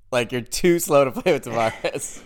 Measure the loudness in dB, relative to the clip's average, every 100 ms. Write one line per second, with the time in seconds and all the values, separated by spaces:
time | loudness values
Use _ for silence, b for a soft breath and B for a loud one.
0 | -4 -4 -2 -4 -6 0 2 2 4 4
1 | 4 0 0 0 -2 -2 -2 -2 -6 -6
2 | -10 -14